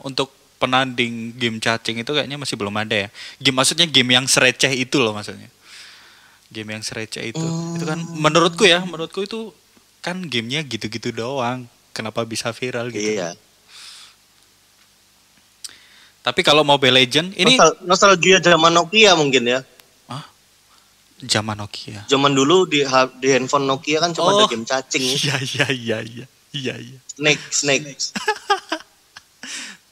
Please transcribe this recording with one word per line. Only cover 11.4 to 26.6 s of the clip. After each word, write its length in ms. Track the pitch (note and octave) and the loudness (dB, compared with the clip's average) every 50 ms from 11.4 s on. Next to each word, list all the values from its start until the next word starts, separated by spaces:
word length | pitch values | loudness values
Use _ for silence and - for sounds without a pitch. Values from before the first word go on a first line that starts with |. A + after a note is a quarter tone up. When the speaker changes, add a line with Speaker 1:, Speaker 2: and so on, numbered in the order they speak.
| A#2+ A#2 B2+ B2+ B2 A#2+ _ _ _ _ _ | -2 -2 -4 -4 -8 -14 _ _ _ _ _
Speaker 1:
Kenapa 320 | - A2+ A2 - - A#2 | -10 -10 -6 -6 -6 -6
bisa 300 | A2+ A2+ A2 - A#2+ A2 | -4 -6 -6 -6 -6 -6
viral 340 | - - B2 B2 A#2+ A#2 B2 | -6 -8 -6 -6 -6 -6 -6
gitu? 160 | A#2 G#2+ G#2 | -6 -4 -2
Speaker 2:
Iya. 320 | G#2+ G#2+ G2+ F#2 - - - _ _ _ _ _ _ - - - - - - - - _ _ _ _ _ _ _ _ _ _ _ _ _ _ _ _ _ _ _ _ _ _ _ _ _ _ _ _ _ _ - - - - _ _ _ - - _ _ _ - | -2 -2 -2 -4 -6 -8 -12 _ _ _ _ _ _ -20 -20 -20 -20 -20 -20 -20 -20 _ _ _ _ _ _ _ _ _ _ _ _ _ _ _ _ _ _ _ _ _ _ _ _ _ _ _ _ _ _ -20 -20 -20 -20 _ _ _ -20 -20 _ _ _ -8
Speaker 1:
Tapi 180 | B2 B2 - | -4 -2 0
kalau 240 | F3+ - D3 D3+ D3+ | 4 4 6 6 6
Mobile 400 | C#3+ C#3+ C#3 C3+ B2+ B2+ C3 C3 | 4 4 4 4 4 6 6 4
Legend, 320 | B2 A#2+ C#3+ E3+ F#3 G3 | 4 2 0 -2 -2 -2
ini 180 | - F3+ A3 C4 | 0 2 4 6
Speaker 2:
Nostal-, 220 | B3+ F3+ D#3+ D3+ - - | 6 6 4 4 0 -2
nostalgia 540 | F3 F#3 F#3+ G#3 G3+ F#3+ F3 D#3+ F#3 F#3+ F#3+ | -2 2 4 6 6 6 6 6 4 4 6
zaman 320 | D#3+ F3 E3+ D#3+ D#3+ E3 E3+ | 6 4 4 6 6 4 4
Nokia 400 | F3 E3+ E3 G3+ A3 A3 G3+ F3+ | 4 2 2 4 6 6 6 6
mungkin 320 | D#3+ D3+ C#3+ B2+ C3 A#2 | 6 4 4 2 2 2
ya. 160 | A#2+ B2 C3 C3 - _ - _ _ _ _ _ - | 2 0 -2 -4 -8 _ -20 _ _ _ _ _ -16
Speaker 1:
Hah? 160 | B2 C#3+ D#3 - _ _ _ _ _ _ _ _ _ _ _ _ _ _ _ _ _ _ | -14 -14 -14 -18 _ _ _ _ _ _ _ _ _ _ _ _ _ _ _ _ _ _
Zaman 400 | - A#2+ - A2 G#2 A2 G#2+ G#2+ | -12 -6 -4 -4 -4 -4 -6 -8
Nokia? 480 | G#2 - - - - - A2+ G2+ G#2 - | -10 -12 -14 -16 -16 -16 -16 -16 -4 -2
Speaker 2:
Zaman 240 | C3+ C3+ C#3 C#3+ C#3 | 0 2 2 2 4
dulu 320 | C3+ C3+ C#3 E3+ F#3+ F#3 | 2 4 4 4 4 4
di 160 | E3 D3+ D3 | 2 0 0
ha-, 320 | C#3 C3+ C3 C3 B2+ C3 - | 0 2 2 2 2 2 -2
di 160 | B2+ B2+ C3+ | -2 0 2
handphone 400 | C#3 B2+ B2+ B2 - C#3+ C#3 C3+ | 2 2 2 0 0 0 0 0
Nokia 320 | C3+ C3+ - D3 D3+ D#3 | -2 -2 -2 -2 -2 0
kan 100 | E3 F3 | 0 -2
cuma 220 | E3 E3 E3 F3+ G3+ | -2 0 2 2 4
ada 120 | G3+ G#3+ | 4 4
Speaker 1:
Oh. 20 | G#3 | 2
Speaker 2:
game 160 | A#2+ A2+ A2+ | 2 -4 -4
cacing. 400 | - C3 C3 C3+ - - D3+ C3 | -4 -4 -4 -4 -4 -4 -2 -2
Speaker 1:
Iya, 320 | B2+ C3 D3 - C#3+ C#3 | -2 -2 -2 -2 -2 -2
iya, 300 | C3+ C3+ B2+ - B2+ C#3+ C3 | -4 -4 -4 -2 -2 -2 -2
iya, 300 | C#3 B2+ A#2 A#2 A2 A2 | -2 -4 -4 -4 -4 -4
iya. 260 | A2+ A#2 A#2 B2 B2+ - _ _ _ _ - | -6 -10 -14 -16 -18 -18 _ _ _ _ -12
Iya, 180 | C#3+ | -8